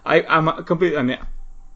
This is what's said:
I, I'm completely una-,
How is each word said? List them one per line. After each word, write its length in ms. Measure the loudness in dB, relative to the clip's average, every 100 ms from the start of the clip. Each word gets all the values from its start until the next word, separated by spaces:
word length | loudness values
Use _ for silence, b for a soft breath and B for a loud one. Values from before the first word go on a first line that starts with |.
I, 200 | 2 2
I'm 400 | 4 2 2 -2 -2
completely 320 | 0 2 2
una-, 300 | 0 -2 -6 -10 -10 -14 -18